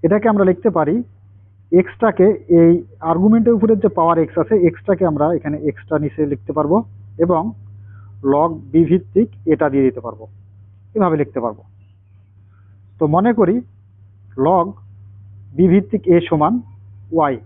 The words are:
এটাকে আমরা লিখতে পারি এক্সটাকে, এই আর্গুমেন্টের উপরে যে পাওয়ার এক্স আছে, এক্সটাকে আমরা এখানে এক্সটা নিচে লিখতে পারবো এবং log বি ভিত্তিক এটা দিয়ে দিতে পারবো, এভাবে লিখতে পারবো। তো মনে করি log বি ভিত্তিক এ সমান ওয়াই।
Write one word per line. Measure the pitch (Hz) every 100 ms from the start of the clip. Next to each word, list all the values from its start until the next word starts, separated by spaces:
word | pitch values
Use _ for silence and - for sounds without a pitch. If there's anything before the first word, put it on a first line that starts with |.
| 160
এটাকে | 202 220
আমরা | 202 190
লিখতে | 180 226 170
পারি | 151 214 247 _ _ - _ _ _ 175
এক্সটাকে, | 185 - 226 208 190 202 - 170
এই | 165 170 - - 160
আর্গুমেন্টের | 170 202 226 226 233
উপরে | 214 220
যে | 202 -
পাওয়ার | 165 165
এক্স | 160 -
আছে, | 156 214 175
এক্সটাকে | 165 - 185 185
আমরা | 147 151 170
এখানে | 151 147 151
এক্সটা | 113 - 151
নিচে | 147 - 147
লিখতে | 143 - 147
পারবো | 147 196 233 - - - 170
এবং | 170 196 - - - - - - - 135
log | 143 170 156 139
বি | 151 165
ভিত্তিক | 180 - 190 233 - -
এটা | 151 151
দিয়ে | 139 131
দিতে | 123 113
পারবো, | 110 110 - - - - - - 220
এভাবে | 185 156
লিখতে | 143 135 117
পারবো। | 104 - _ _ _ _ _ _ _ _ _ _ - - -
তো | 156 165
মনে | 214 226
করি | 180 226 247 _ _ _ - _ - - 139
log | 185 180 - - - - - - - - -
বি | 180
ভিত্তিক | 190 190 214 185 170
এ | 170
সমান | 160 151 240 - - - - -
ওয়াই। | 165 147 123